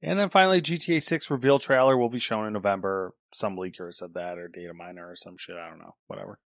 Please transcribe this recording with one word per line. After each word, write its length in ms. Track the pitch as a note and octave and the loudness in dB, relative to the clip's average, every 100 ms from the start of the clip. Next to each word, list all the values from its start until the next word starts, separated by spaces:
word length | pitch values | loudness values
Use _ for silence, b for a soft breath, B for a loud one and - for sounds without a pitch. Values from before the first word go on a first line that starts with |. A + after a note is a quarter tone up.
And 160 | - G3 | -2 0
then 120 | G3+ | 4
finally, 320 | G3 F#3 F#3 | 6 6 6
G 160 | D3 E3+ | 2 -4
T 180 | - E3 | 0 0
A 60 | |
six 280 | - E3 - | 0 -4 -2
reveal 300 | C#3 B2+ C#3 | 0 6 4
trailer 380 | - C3 C3 C3 | 6 4 6 6
will 120 | A#2+ | 2
be 100 | A#2+ | -2
shown 260 | - A2 G#2+ | -4 -4 -2
in 60 | |
November. 600 | G#2+ G2 G2 F#2+ F#2+ F#2 - _ | -2 0 0 -2 -4 -4 -10 _
Some 240 | - G#2+ F#2+ | -6 -4 -4
leaker 360 | F#2 - F2 | -8 -10 -12
said 200 | F2 F2+ | -12 -10
that, 240 | F2 F2 F2 | -8 -8 -10
or 100 | F2 | -12
data 260 | F2+ F2 | -14 -14
miner, 360 | E2+ F2 F2+ F2 | -14 -16 -16 -16
or 60 | F2+ | -14
some 200 | - F2+ | -16 -16
shit. 200 | - F2+ | -14 -14
I 120 | E2+ | -14
don't 100 | D#2+ | -16
know. 160 | E2 - _ | -20 -20 _
Whatever. 320 | G2+ G2 G2+ _ | -14 -12 -16 _